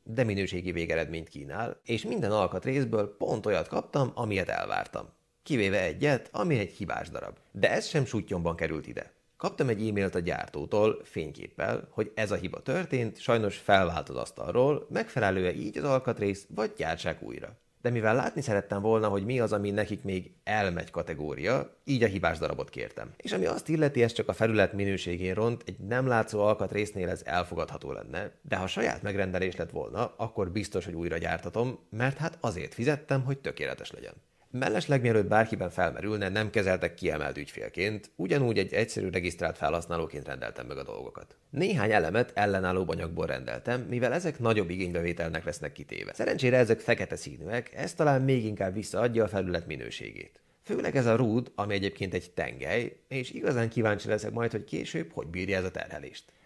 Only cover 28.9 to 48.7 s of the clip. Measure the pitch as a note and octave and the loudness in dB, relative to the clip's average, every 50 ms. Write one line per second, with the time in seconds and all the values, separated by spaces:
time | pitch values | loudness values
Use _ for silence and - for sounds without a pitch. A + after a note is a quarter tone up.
28.9 | - - - G#2 G2 G2 G2 F#2 F#2 F2+ F#2 F#2 F2 - E2+ E2 - E2 C2 G#1+ | -2 -2 -4 -4 -2 0 0 0 0 0 0 0 -2 -4 -6 -6 -4 -6 -6 -4
29.9 | C2 G2+ A#2+ - - - A2+ A2 - G#2 G2 F2 F2+ G#2+ G2 - - F#2+ E2+ F#2 | -2 -2 -2 -2 -2 -4 -6 -4 -2 -2 -2 0 0 -2 -4 -2 -2 -4 -4 -4
30.9 | E2+ E2 E2+ F2 E2 E2+ F2 E2 E2+ E2+ - F2 - A2 A#2+ B2+ A2 - - _ | -4 -4 -4 -2 -2 -2 -2 -2 -2 -2 -4 -4 -2 -2 -2 -2 -4 -6 -12 _
31.9 | - A2 B2 C3 C#3 - D3+ E3 - - - A#2 F2+ F2 C#2 - - - A#2 C#3+ | -4 0 0 0 0 -2 -4 -6 -6 -4 -4 -4 -2 -4 -6 -8 -6 -2 0 0
32.9 | D3 D3 D3+ - C#3 C3+ B2 C3+ C3+ C3+ - - - - D2 B1+ B1 - - - | 0 0 0 0 0 0 0 0 -4 -4 -4 -6 -6 -4 -4 -6 -6 -8 -10 -14
33.9 | - - A#1 - - - - _ _ _ _ _ - B2 C3+ F3+ G#3+ F#3+ - - | -14 -14 -14 -16 -16 -18 -20 _ _ _ _ _ -6 -2 0 0 0 0 2 4
34.9 | C#3+ C3 A#2+ A#2+ A2+ A2 G2+ G#2 G#2+ G#2+ A2+ A2+ G#2+ F#2 F#2 F2 - - F2 E2 | 4 4 6 6 6 6 6 6 6 6 6 4 2 -2 -4 -2 0 2 2 2
35.9 | - - F2+ G#2 G#2+ G#2 G2 F#2 F#2+ A2 A2 G#2 - A2 F#2+ F#2 F#2 F2+ F2+ E2+ | 0 -2 -4 -2 -2 0 0 0 0 0 0 2 2 2 4 4 4 4 2 -2
36.9 | - - F#2 E2 D2+ D2+ D2 C#2 C2+ D2 C#2+ - - - G#1+ A1 - E2+ F#2 G#2+ | -2 -2 -2 0 0 0 -2 -4 -4 -6 -8 -10 -10 -10 -10 -8 -4 -2 -2 -2
37.9 | G#2+ G2+ - - _ - F3 F#3+ D#3+ C#3+ C3 A#2 A2 G2 F#2+ - - G2+ A2 - | -2 -4 -8 -12 _ -6 -2 0 2 4 4 4 4 2 0 2 2 0 0 0
38.9 | - G#2+ G2 F#2 F2 F#2 F2 E2+ E2 - F2 D#2+ D#2+ - D#2 D2 E2 E2+ E2 - | 0 -2 -2 0 0 0 0 -2 -2 -2 -2 -2 -2 -2 0 0 0 0 -2 -2
39.9 | E2+ E2+ E2 D2 - D2 B1+ C#2+ C2+ B1+ A#1 A1+ - - B1 B1 C#2+ C2+ C2 - | -2 -2 -2 -4 -6 -8 -8 -8 -8 -8 -8 -8 -8 -10 -10 -10 -10 -10 -10 -10
40.9 | G1+ G#1 B1+ - - G1+ G1+ - - _ _ _ - C3 F3+ G#3 G3+ C3+ G2+ A2 | -10 -10 -10 -12 -12 -14 -16 -18 -20 _ _ _ -2 -2 0 2 2 2 4 4
41.9 | G#2+ G2+ E2 D#2+ F#2+ A#2 B2 - - G2+ G#2 G#2 G2 F#2+ F#2 F#2 F#2 F#2 F#2 E2 | 4 4 4 4 4 2 2 2 2 2 2 4 4 2 2 2 2 2 2 0
42.9 | E2+ F2 F2 E2+ E2+ E2+ E2 E2 C2+ C2 B1+ A#1+ A#1+ B1 - A#2 A#2+ B2+ A#2 - | 0 -2 -4 -4 -2 -2 -2 -2 -2 -4 -6 -6 -8 -6 -4 -4 -4 -4 -4 -4
43.9 | A#2+ A#2+ B2 A#2+ B2+ F3+ F#3 E3 C3+ - A#2 A2+ A2 G#2+ F#2+ E2 F2+ F#2+ F#2+ F2 | -2 0 2 2 2 0 -2 -2 -2 0 2 4 4 4 2 0 -2 -2 -2 -2
44.9 | E2+ E2+ E2+ F2 E2+ E2+ E2 E2 E2 D#2+ D#2+ - D2+ - D2 C#2+ - - C#2+ - | 0 0 0 0 0 -2 -2 -2 -4 -4 -4 -6 -6 -6 -8 -8 -10 -10 -12 -10
45.9 | - G1+ G1+ G1+ - - C4 - - - C3 B2+ B2 B2+ A#2+ G#2+ A2+ G#2+ - - | -10 -8 -8 -8 -6 -2 0 0 0 2 4 6 6 6 6 6 4 4 4 2
46.9 | A#2 - G2 - - D#2+ - C#2+ C#2 - D2+ F#2 A2+ B2 A#2 - - - - E3 | 2 2 0 -2 -4 -6 -8 -10 -12 -10 -8 -6 -6 -6 -6 -8 -8 -8 -8 -6
47.9 | - - D#3 D3 C#3 C3 C3 C3+ C3+ B2 A2 G#2+ G#2 - F#2+ F#2+ | -2 2 4 6 6 6 4 4 4 2 2 0 -2 -2 -2 -2